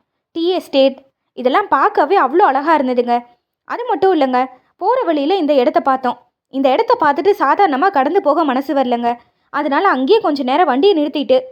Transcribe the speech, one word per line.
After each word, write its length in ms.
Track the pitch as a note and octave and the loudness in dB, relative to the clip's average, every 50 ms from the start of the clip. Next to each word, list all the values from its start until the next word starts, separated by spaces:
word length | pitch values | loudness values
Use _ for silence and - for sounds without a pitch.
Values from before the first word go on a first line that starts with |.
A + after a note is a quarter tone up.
| _ _ _ _ _ _ | _ _ _ _ _ _
டீ 180 | _ E4+ E4 F4 | _ -6 -4 -2
எஸ்டேட், 560 | F#4 E4+ - - - C#4 C4+ C4+ C4 - _ _ _ _ _ _ _ | -2 -4 -6 -2 0 2 2 2 2 -2 _ _ _ _ _ _ _
இதெல்லாம் 340 | - A#3 B3+ C4+ F#4+ G#4 F#4+ | -4 -4 0 0 0 0 0
பார்க்கவே 520 | - C4+ D4 G#4+ G4+ G#4 D#4+ C#4 G4 G4 | 0 0 0 0 0 0 0 2 2 2
அவ்வளோ 180 | D4+ B3+ C4 F4 | 2 2 2 2
அழகா 400 | G#4 F4 C4 C#4 C#4+ D#4+ E4 D4 | 2 2 2 0 0 0 0 2
இருந்ததுங்க. 460 | C#4 B3+ B3+ A#3+ A#3+ A#3 A#3+ A#3+ A#3+ - _ _ _ _ _ _ _ | 2 0 -2 -2 0 0 -2 -2 -4 -8 _ _ _ _ _ _ _
அது 220 | _ C4 F4+ A#4+ | _ -10 -10 -4
மட்டும் 340 | B4+ G#4+ D#4 - F#4+ F#4 D#4+ | -4 -4 0 2 2 2 2
இல்லைங்க, 260 | C#4 C4 B3+ B3 B3+ C4 C4 _ _ _ _ _ | 0 0 0 -2 -2 -2 -6 _ _ _ _ _
போற 260 | F4 G4 B4 C5 B4 | -2 -2 0 0 0
வழியில 320 | E4+ E4 D4 C#4 D4 F#4+ | -2 -2 -2 0 0 -2
இந்த 180 | G4 D#4+ C#4 D4+ | -2 0 0 2
இடத்த 260 | C4+ A#3+ D4 - E4+ | 2 2 2 0 0
பார்த்தோம். 500 | - C#4 C4 C4 C4 B3 A#3+ - _ _ _ _ _ _ | 0 0 -2 -2 -2 -6 -8 -8 _ _ _ _ _ _
இந்த 240 | - C4+ C4+ C4 | -8 -2 0 0
இடத்த 260 | B3+ - A4 - B4 A#4+ | 2 0 2 0 0 0
பார்த்துட்டு 420 | E4 D4 C#4+ D4+ D4 G4 G4 - | 2 0 0 0 0 0 0 0
சாதாரணமா 500 | D#4+ C#4 D4+ D#4 G4+ F#4 C#4 B3+ E4 G4 | 0 -2 2 2 2 0 2 0 0 0
கடந்து 300 | - C#4+ C4 C#4+ E4 G4+ | 0 0 0 2 0 0
போக 220 | - D4 C#4 D#4+ E4 | 0 2 0 0 0
மனசு 300 | C#4+ B3 B3+ C#4 - D#4 | 0 -2 -4 -4 -2 -2
வரலங்க. 420 | C#4 C4 B3 A#3+ A#3 A#3+ A#3 A#3+ A#3+ _ _ _ _ _ _ | -2 0 0 -2 -2 -2 -4 -4 -6 _ _ _ _ _ _
அதனால 400 | - C4+ D4+ D4+ C4+ D4 F#4+ G4 | -8 -6 -4 -2 -2 0 0 0
அங்கேயே 300 | E4+ B3+ C4 C4 G4+ A4+ | 0 0 2 2 2 2
கொஞ்ச 240 | G#4+ F4 D4 C4+ C#4+ | 2 0 -2 -2 -2
நேரம் 220 | B3 C4 D4+ F#4 | -2 0 0 2
வண்டியை 300 | D4+ B3 C4 C#4+ G4+ G4+ D#4 | 0 0 2 2 2 2 2
நிறுத்திட்டு 440 | D4 D4+ D4 D#4 C4+ G#3 B3+ B3+ - - | 0 -2 -4 -6 -2 0 0 0 0 -4